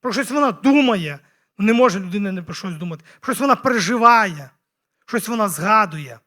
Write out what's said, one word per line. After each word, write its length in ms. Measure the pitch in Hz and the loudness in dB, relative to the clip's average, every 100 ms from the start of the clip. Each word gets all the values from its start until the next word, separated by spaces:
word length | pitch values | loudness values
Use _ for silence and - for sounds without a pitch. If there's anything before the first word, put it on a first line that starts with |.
Про 120 | 247 | -4
щось 180 | 214 247 | -4 -2
вона 220 | 285 277 | 0 0
думає. 640 | 175 262 285 262 208 156 143 _ _ _ - | 2 2 4 4 0 -4 -10 _ _ _ -2
Не 140 | 208 | 2
може 280 | 233 247 190 | 4 4 2
людина 320 | 185 202 202 | -6 -6 -4
не 100 | 185 | -6
про 120 | 170 | -10
щось 200 | 175 190 | -10 -10
думати. 300 | 160 175 160 _ _ | -8 -10 -12 _ _
Про 140 | - | -6
щось 60 | 254 | -2
вона 160 | 277 254 | 0 0
переживає. 920 | 262 240 170 240 233 233 202 156 135 _ _ _ _ _ _ | 0 -2 -2 4 4 4 2 -6 -16 _ _ _ _ _ _
Щось 220 | 233 - | -6 -4
вона 200 | 233 208 | -2 -2
згадує. 720 | 147 180 220 202 156 139 113 | -2 2 2 2 -4 -14 -16